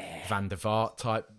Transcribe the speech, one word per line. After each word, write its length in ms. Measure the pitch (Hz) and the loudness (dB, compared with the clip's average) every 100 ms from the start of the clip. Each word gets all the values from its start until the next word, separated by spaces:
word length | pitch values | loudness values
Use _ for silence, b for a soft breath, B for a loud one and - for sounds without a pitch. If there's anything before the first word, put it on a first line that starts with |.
| - - | -8 -10
a 40 | - | -2
Van 200 | 101 98 | 0 0
der 80 | 95 | -2
Vaart 400 | 107 107 110 - | 2 4 2 0
type 320 | 120 110 - | 0 0 -2